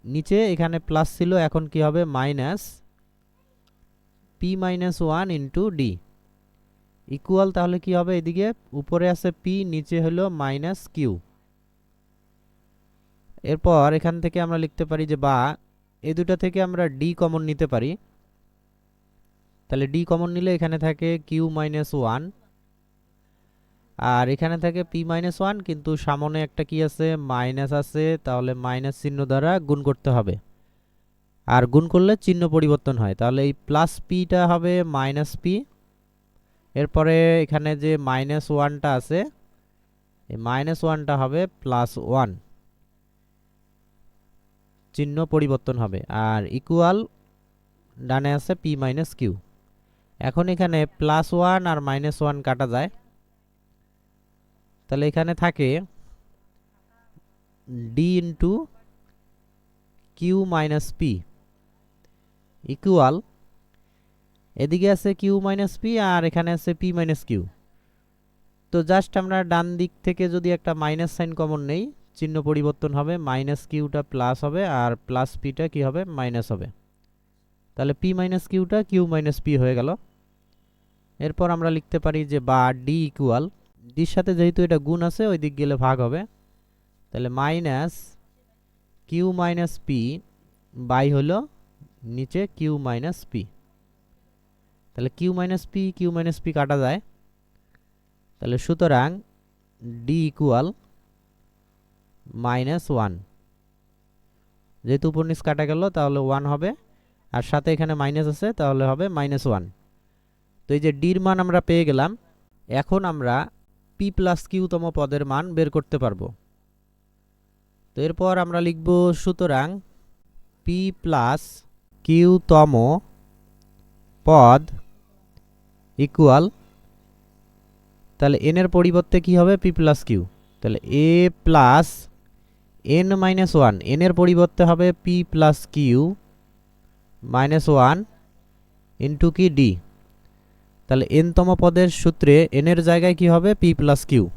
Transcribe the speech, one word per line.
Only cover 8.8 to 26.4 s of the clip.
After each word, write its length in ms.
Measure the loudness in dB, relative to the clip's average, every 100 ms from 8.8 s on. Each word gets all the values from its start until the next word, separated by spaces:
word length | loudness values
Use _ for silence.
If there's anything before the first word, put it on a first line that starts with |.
উপরে 240 | -4 0 0
আছে 160 | 0 -4 -6
পি, 120 | -6 -4 -4
নিচে 240 | -6 -4 -2 -2
হলো 180 | -2 -4 -4
মাইনাস 380 | -6 -6 -6 -10 -10 -4
কিউ। 160 | -4 -4 _ _ _ _ _ _ _ _ _ _ _ _ _ _ _ _ _ _ _ _ _ -12 -6
এরপর 340 | -2 4 4 4 2
এখান 180 | -2 -4
থেকে 140 | -4 -4 -4
আমরা 120 | -4
লিখতে 200 | -6 -6 -6
পারি 140 | -4 -4
যে, 60 | -2 0
বা 120 | 0 -2 -4 _ _ _ _
এই 100 | -8 -4
দুটা 180 | -2 -2
থেকে 160 | -2 -2 -2
আমরা 160 | -2 -4 -2
ডি 100 | -4 0
কমন 220 | -2 -2 -4
নিতে 160 | -4 -2
পারি। 180 | -2 -4 -8 _ _ _ _ _ _ _ _ _ _ _ _ _ _ _ _ _
তাহলে 160 | -4 -2
ডি 80 | -2 0
কমন 200 | -2 -2 -2
নিলে 160 | -2 0
এখানে 200 | -2 -2 -4
থাকে 240 | -2 -4 -4 -4
কিউ 160 | -4 -4 -4
minus 340 | -6 -6 -4 -4
ওয়ান, 240 | -2 -4 -8 -18 _ _ _ _ _ _ _ _ _ _ _ _ _ _ _ -6
আর 280 | -2 0 0
এখানে 220 | -2 -4 -2
থাকে 180 | -4 -4 -6
পি 80 | -6 -4
মাইনাস 260 | -4 -4 -4
ওয়ান, 140 | -4 -4 -8
কিন্তু 240 | -8 -6 -4 -4
সামনে 320 | -4 -4 -4